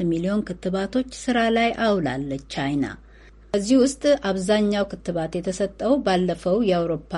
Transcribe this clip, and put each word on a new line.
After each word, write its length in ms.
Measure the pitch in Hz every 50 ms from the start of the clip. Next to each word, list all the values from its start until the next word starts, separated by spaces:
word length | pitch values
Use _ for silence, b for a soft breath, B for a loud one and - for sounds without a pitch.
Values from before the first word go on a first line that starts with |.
| 180
ሚሊዮን 420 | 170 165 165 175 190 202 208 202
ክትባቶች 640 | - 180 - - 185 185 190 196 196 - 254 262 254 -
ስራ 220 | - - 262 240 233 226 226
ላይ 200 | 226 233 233 233 - -
አውላለች 640 | 226 214 202 185 151 131 127 135 143 139 139 135 - -
ቻይና። 360 | - - 139 139 147 143 127 101 101 - b b b b b b b b b
ከዚህ 320 | b - 202 196 214 262 262
ውስጥ 260 | 247 277 - - - 285 285 277 -
አብዛኛው 600 | 196 190 190 180 202 208 214 208 208 208 202 196
ክትባት 460 | 196 - - - 185 170 165 160 160 -
የተሰጠው 580 | 175 170 190 180 - 202 - - - - 220 277 277
ባለፈው 580 | - 196 185 180 185 175 170 170 - 180 185 226
የአውሮፓ 500 | 240 190 180 175 170 165 165 160 - - -